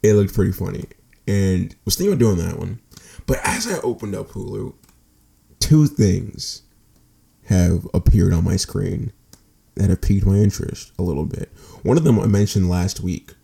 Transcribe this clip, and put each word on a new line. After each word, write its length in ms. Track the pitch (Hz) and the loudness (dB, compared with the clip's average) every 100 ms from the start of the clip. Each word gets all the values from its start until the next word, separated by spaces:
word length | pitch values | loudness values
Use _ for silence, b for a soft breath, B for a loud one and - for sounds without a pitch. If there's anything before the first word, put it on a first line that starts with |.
It 120 | 107 | 4
looked 200 | 104 98 | 4 2
pretty 180 | - 98 | 0 -2
funny, 340 | 95 92 95 - _ _ _ - | -2 -6 -8 -12 _ _ _ -4
and 480 | 101 95 92 95 - - | 0 0 0 -2 -8 -6
was 100 | - | -2
thinking 180 | 190 | 0
about 60 | 175 | 2
doing 180 | 113 92 | 2 2
that 200 | 85 85 | -2 -6
one. 220 | 92 104 _ B B B - | -8 -12 _ B B B -6
But 120 | - | -4
as 240 | - - 233 | -2 -4 -4
I 120 | 185 | -6
opened 340 | - 117 104 98 | -4 -6 -8 -8
up 160 | 101 | -10
Hulu, 420 | - 107 - - - _ _ _ _ _ _ _ _ | -12 -12 -10 -12 -14 _ _ _ _ _ _ _ _
two 260 | - 151 151 | 2 4 4
things 760 | - 104 90 104 - - - _ _ _ _ _ _ _ _ - | 4 2 2 -4 -12 -14 -14 _ _ _ _ _ _ _ _ -2
have 420 | 95 87 85 85 | 2 2 0 -2
appeared 400 | 90 - 107 92 | 0 4 4 4
on 120 | 87 85 | 2 0
my 100 | 92 | -2
screen 560 | - - 95 - 107 - _ - _ _ _ - | -4 -4 -4 -4 -8 -12 _ -20 _ _ _ -2
that 140 | 98 | 0
have 100 | 92 | 0
piqued 240 | - 98 95 | 2 2 4
my 120 | 98 | 4
interest 540 | 107 - - - - - | 2 0 -8 -10 -16 -6
a 60 | |
little 220 | 90 71 78 | -4 -4 -4
bit. 240 | - - B B B | -6 -12 B B B
One 140 | - 139 | 0 2
of 60 | |
them 160 | 156 110 | 4 2
I 60 | 110 | 4
mentioned 420 | 101 101 - 92 | 2 2 2 0
last 320 | 90 90 - | 0 -2 -4
week 320 | 90 87 - - | -6 -8 -10 -20